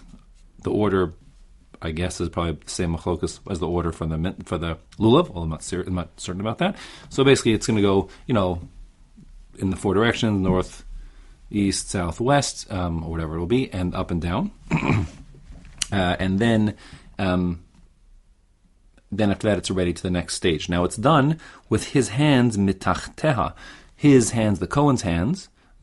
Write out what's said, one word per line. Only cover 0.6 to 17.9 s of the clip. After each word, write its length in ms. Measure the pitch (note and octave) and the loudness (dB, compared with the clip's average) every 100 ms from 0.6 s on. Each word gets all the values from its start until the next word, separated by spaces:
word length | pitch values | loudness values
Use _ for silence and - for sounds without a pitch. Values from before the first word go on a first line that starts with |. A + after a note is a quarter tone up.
The 80 | F2+ | -4
order, 420 | G2+ G#2 F#2+ F2 E2+ - - - - - - | 0 2 2 0 -4 -20 -20 -20 -20 -20 -10
I 100 | E2 | -8
guess, 300 | D#2+ F2+ - | -4 -4 -4
is 80 | E2+ | -4
probably 240 | - E2+ | -2 -2
the 180 | D2+ - | -4 -8
same 260 | - F2 E2 | -6 -4 -2
machlokas 440 | F2 E2+ F#2 - - | -4 -4 -4 -8 -8
as 80 | F2+ | -6
the 100 | E2+ | -2
order 240 | F2 E2 | -2 -2
for 140 | D#2+ D#2+ | -4 -4
the 100 | D#2+ | -2
min-, 260 | E2 - | -4 -6
for 120 | - E2+ | -8 -6
the 220 | E2 D#2+ - - | -4 -8 -12 0
lulav, 300 | A2 C#3 F3 | 4 4 4
although 140 | F2 | -4
I'm 80 | D#2+ | -6
not 120 | D#2+ | -6
cer-, 200 | - F2+ | -6 -8
I'm 120 | F#2 | -4
not 140 | F2+ E2+ - | -4 -6 -12
certain 220 | - F#2 | -10 -6
about 180 | G#2+ A2 | -6 -2
that. 180 | F3+ - - - - | -4 -4 -14 -20 -8
So 160 | - | 2
basically, 280 | C3+ C3 A#2+ | 6 6 4
it's 140 | G#2+ - | 2 2
gonna 160 | A2 | 2
go, 260 | G2+ G2 F#2+ - - | 4 4 2 -8 -2
you 80 | |
know, 260 | A2+ F#2 E2+ - - - _ - - - - - - | 0 2 -2 -8 -18 -20 _ -20 -20 -20 -20 -20 -6
in 100 | F#2+ | -4
the 80 | F2 | -2
four 160 | G#2 | 0
directions, 480 | F#2+ A#2 - A2+ G2+ | 2 2 2 0 2
north, 440 | F#2 F#2 F2+ - - - - - - - - | 2 0 -2 -8 -16 -16 -16 -20 -20 -20 -6
east, 400 | G#2 G2 F2+ - | 0 0 0 -4
south, 300 | G2+ F2 - | -4 -4 -2
west, 520 | A#2+ C#3+ C3+ - - | 2 2 0 -8 -8
um, 300 | F#2+ F2 E2 | -6 -4 -4
or 60 | D#2+ | -4
whatever 260 | E2 D#2+ D#2+ | -6 -6 -4
it 20 | |
will 80 | E2+ | 0
be, 240 | B2 C3 | 0 -2
and 240 | F#2+ F2 | -4 -4
up 160 | F2 F#2 | -4 -4
and 120 | F2 | -4
down. 280 | E2+ G2 G3+ - - | -2 -4 -4 -10 -6
<clears throat> 360 | D#2 C#2 G#2+ E2 - - - - - - - - | -2 0 -2 -2 -10 -20 -20 -20 -20 -20 -10 -4
Uh, 240 | G2+ F2+ F2+ | 0 0 0
and 200 | F#2 F#2+ | 0 2
then, 360 | A#2 A2+ G#2+ - - - - - | 4 4 2 -2 -14 -20 -18 -4
um, 440 | F#2+ F2+ F2+ E2+ - - - | 0 2 0 -4 -10 -20 -20